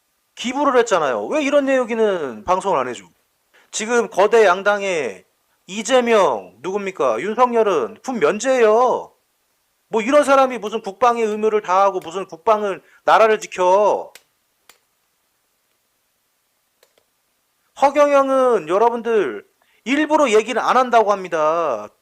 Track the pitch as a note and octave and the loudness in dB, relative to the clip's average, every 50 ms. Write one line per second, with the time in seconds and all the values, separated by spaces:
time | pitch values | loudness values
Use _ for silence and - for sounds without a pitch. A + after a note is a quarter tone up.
0 | _ _ _ _ _ _ _ - - A#3 B3+ C4+ D4 C#4+ B3+ B3 A3+ A#3+ G3+ F3 | _ _ _ _ _ _ _ -12 -8 -6 -4 -2 0 2 2 2 2 2 2 0
1 | D#3 C#3 B2 G#2+ G#2 B2 G#3+ D4+ D4 C4+ C#4+ D4 C#4 C4 C4+ C4 B3 G#3 A#3 A3+ | 0 0 -2 -2 -4 -4 -2 -2 -2 0 0 0 0 2 0 0 -2 -2 -2 0
2 | A3 G#3+ G3 F3 D#3 C3 A#2 G#2+ G#2 - F3+ F#3+ F#3 G3 F3+ C#3+ B2+ B2+ A#2+ G2+ | 0 0 0 -2 -4 -8 -10 -8 -4 -2 -2 -2 0 0 0 0 0 -2 -6 -10
3 | G2 F2 _ _ _ _ _ _ _ _ _ _ _ _ - - G#3+ G#3+ B3 A#3+ | -14 -20 _ _ _ _ _ _ _ _ _ _ _ _ -10 -8 -6 -2 -2 -2
4 | A3+ G3 - - F#3+ G#3+ G#3+ A#3 A3 F#3+ F3 F#3+ G3 G#3 G#3 G#3 G3+ G3 F#3 D#3+ | -2 0 0 2 2 4 4 4 6 4 4 2 0 -2 -2 -2 -2 -4 -4 -4
5 | C#3 A2+ F#2+ F#2 - _ _ _ _ _ _ _ _ - F3+ G#3+ A3 - C4 B3+ | -4 -6 -8 -12 -16 _ _ _ _ _ _ _ _ -16 -12 -10 -4 0 0 0
6 | B3 A#3 A3+ G#3+ F#3 D3+ B2+ G#2 F#2+ F2+ F2 G#2+ B2+ F3 F#3+ G#3 G3 F#3+ F#3 - | 2 2 2 2 2 2 0 -2 -6 -12 -16 _ -10 -8 -6 -6 -6 -8 -6 -4
7 | D#3 C3 A2 A2 C#3+ G3 G#3+ G#3+ B3+ B3 A#3+ A#3 A3 G3+ F#3+ D3+ B2 G2+ G2+ - | -2 -2 -2 -2 -4 -6 -2 0 0 0 2 0 0 0 0 -2 -2 -4 -8 -12
8 | - - C4+ A3+ D#3+ D3+ F#3 G#3 A3 C4+ C4 B3+ A#3 G#3+ G#3+ A3+ B3+ B3 F#3+ F#3 | -12 -10 -4 0 0 0 0 0 -2 -2 0 2 2 2 4 2 2 0 -2 -4
9 | E2+ - _ _ _ _ _ _ _ _ _ _ _ _ _ _ _ _ - A3 | -6 -10 _ _ _ _ _ _ _ _ _ _ _ _ _ _ _ _ -6 -4
10 | A3 A3+ C#4+ D4 C#4+ B3 C#4 C4+ C4+ C4 B3+ A3+ F#3+ G#3+ G#3 A3 - G3+ F#3+ - | -2 0 2 2 2 4 4 2 2 2 -2 -6 -10 -8 -8 -8 -8 -10 -4 0
11 | B3+ A#3+ A#3 A#3 A3+ G#3+ G#3 G#3+ G#3+ G#3+ G#3+ G#3+ G#3 - F3+ F#3+ G3 G3+ F#3 F#3 | 0 0 2 0 -2 -4 -2 -2 -2 -2 -2 -2 -2 0 2 2 2 2 0 -2
12 | D#3 D#3+ D#3+ G3 F#3 - - E3 - A3 A3 G#3+ G#3 G3+ F#3 D3+ - _ _ _ | -6 -8 -10 -10 -10 -12 -14 -6 0 0 0 0 0 -4 -6 -8 -12 _ _ _
13 | _ - D#3 F#3 G#3+ A3 G#3+ G#3 - - - - F#3 F3+ F#3 G3 G#3 G3 C#3 F#2+ | _ 2 4 4 4 4 2 0 -4 -8 -4 -2 2 2 4 4 4 2 0 -2
14 | E2+ - - - _ _ _ _ _ _ _ _ _ _ _ _ _ _ _ _ | -4 -8 -16 -20 _ _ _ _ _ _ _ _ _ _ _ _ _ _ _ _
15 | _ _ _ _ _ _ _ _ _ _ _ _ _ _ _ _ _ _ _ _ | _ _ _ _ _ _ _ _ _ _ _ _ _ _ _ _ _ _ _ _
16 | _ _ _ _ _ _ _ _ _ _ _ _ _ _ _ _ _ _ _ _ | _ _ _ _ _ _ _ _ _ _ _ _ _ _ _ _ _ _ _ _
17 | _ _ _ _ _ _ _ _ _ _ _ _ _ _ _ - - C#4+ C4 D4 | _ _ _ _ _ _ _ _ _ _ _ _ _ _ _ 0 0 0 2 2
18 | D4 D4 C#4+ C#4 C#4 C4+ C4+ C4 C4 B3+ A#3+ G3+ D#3 D3+ F3+ G3 A3 A#3+ A#3+ A#3+ | 2 4 4 2 2 2 0 0 2 2 0 0 -2 -2 0 2 2 2 0 -2
19 | G#3+ A#3 A3+ G#3+ F3 C3 G#2 G2+ - _ _ _ _ _ _ _ - G#3+ C4 C#4+ | -4 -2 -2 -2 -2 -2 -6 -10 -14 _ _ _ _ _ _ _ -6 -4 -2 -2
20 | D#4 D4 D4+ D#4 D4+ B3+ G#3 G#3+ A3+ G3+ B3+ A3 D#3 C#3+ G3 B3 C4 B3 A#3+ A#3 | 0 0 2 2 2 2 2 2 2 0 -2 -2 0 0 2 2 2 2 2 2
21 | A3 G3 G#3 G3 F#3 F3 E3 D#3+ D3+ D#3 D#3+ E3+ E3+ D3+ B2 G#2+ G#2 G#2 _ _ | 2 2 0 -2 -4 -4 -4 -2 0 0 0 0 -2 -2 -4 -4 -8 -12 _ _